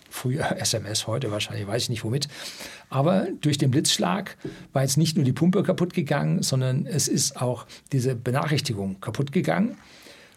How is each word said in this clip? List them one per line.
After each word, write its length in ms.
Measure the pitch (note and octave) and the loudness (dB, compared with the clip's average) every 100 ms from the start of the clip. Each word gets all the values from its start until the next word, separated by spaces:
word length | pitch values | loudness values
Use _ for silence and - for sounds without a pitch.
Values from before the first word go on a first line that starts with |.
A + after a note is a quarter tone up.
| - | -16
früher 460 | - B2+ C#3+ - - | -6 -2 0 -2 -2
<laughs> 20 | |
S 160 | G#2+ | -2
M 100 | A2 | -2
S, 220 | G2 G#2+ - | -2 -4 -2
heute 240 | A#2 A#2 | -2 -2
wahrscheinlich, 360 | G#2 - G#2+ G2+ | -4 -4 -6 -4
weiß 180 | A2+ | -2
ich 40 | - | -2
nicht 160 | A2 | -4
womit. 240 | G#2+ C3+ - - - - - - - | -2 -2 -4 -8 -14 -14 -14 -16 -4
Aber 360 | C3 D3+ F#3+ E4+ D4+ | 0 2 2 0 -2
durch 180 | D3 C#3+ | 0 2
den 120 | C#3+ | 2
Blitzschlag 640 | C3 - - F#3+ F#3 F#3+ - - - - | 4 2 2 0 0 -4 -10 -12 -14 -4
war 100 | C3+ | 0
jetzt 160 | C3+ D3+ | 2 4
nicht 180 | D#3+ F3+ | 2 4
nur 80 | |
die 80 | B2+ | 2
Pumpe 300 | - E3+ G3 | 4 4 4
kaputt 320 | F3+ F#3 F3 | 2 2 0
gegangen, 480 | - C#3 D3 D#3 D#3+ | 0 0 0 2 2
sondern 440 | - C3 B2+ C3 B3 | 2 2 2 0 0
es 220 | D#3 - | 0 0
ist 320 | F#3+ - - | 2 0 0
auch 260 | B2 A#2+ - - - | -2 -2 -8 -18 -4
diese 220 | C3+ B2 | 0 0
Benachrichtigung 840 | A#2 B2+ C3 D#3+ C#3+ C#3 G2+ G2 F#2+ | 0 0 0 2 0 0 -2 -4 -6
kaputt 320 | - G#2+ - | -6 -4 0
gegangen, 460 | F#3 D3+ E3 A#3 - - - - - - | 0 2 2 2 -2 -16 -20 -20 -20 -20